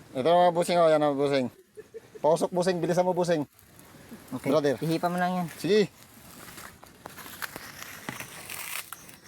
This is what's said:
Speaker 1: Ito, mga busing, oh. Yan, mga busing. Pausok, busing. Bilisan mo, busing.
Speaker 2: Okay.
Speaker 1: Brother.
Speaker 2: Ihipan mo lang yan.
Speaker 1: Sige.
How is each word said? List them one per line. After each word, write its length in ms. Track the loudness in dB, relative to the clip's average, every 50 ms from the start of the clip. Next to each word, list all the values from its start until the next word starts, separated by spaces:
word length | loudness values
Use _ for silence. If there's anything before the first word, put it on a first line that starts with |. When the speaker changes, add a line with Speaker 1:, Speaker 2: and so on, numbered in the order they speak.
| -20 -10 -6
Speaker 1:
Ito, 160 | -2 2 4
mga 240 | 6 6 6 6 4
busing, 240 | 2 0 2 4 4
oh. 80 | 6
Yan, 160 | 6 6 6 4
mga 160 | 2 2 2
busing. 260 | 2 2 2 2 0 -2 -6 -12 _ _ _ -20 -20 -18 -20 -20 -20 -20 -14 0 2
Pausok, 320 | 2 4 4 2 -2 0
busing. 240 | 0 0 0 0 0
Bilisan 240 | 0 0 2 2 2
mo, 80 | 2
busing. 320 | 2 0 2 2 0 0 0 -6 _ _ -20 _ -20 -20 -20 -20 -20 -20 -20 -20 -20 -20 -14 -12
Speaker 2:
Okay. 160 | -10 -6 -2
Speaker 1:
Brother. 320 | 2 2 2 4 2 0 0
Speaker 2:
Ihipan 320 | 0 -2 -2 0 0 -2
mo 80 | 0 0
lang 240 | 0 0 0 -2 -4
yan. 40 | -6 -8 -6
Speaker 1:
Sige. 320 | 0 2 4 4 4 2 -2 -18 -20 -20 -20 -20 -20 -20 -20 -20 -20 -18 -18 -18 -18 -20 -20 -20 -20 -20 -20 -20 -20 -18 -18 -16 -18 -18 -12 -12 -12 -12 -12 -16 -16 -16 -16 -16 -16 -16 -16 -14 -12 -12 -12 -12 -14 -14 -14 -16 -14 -12 -12 -10 -10 -8 -10 -10 -10 -12 -16 -18 -18 -20 -20 -20 -20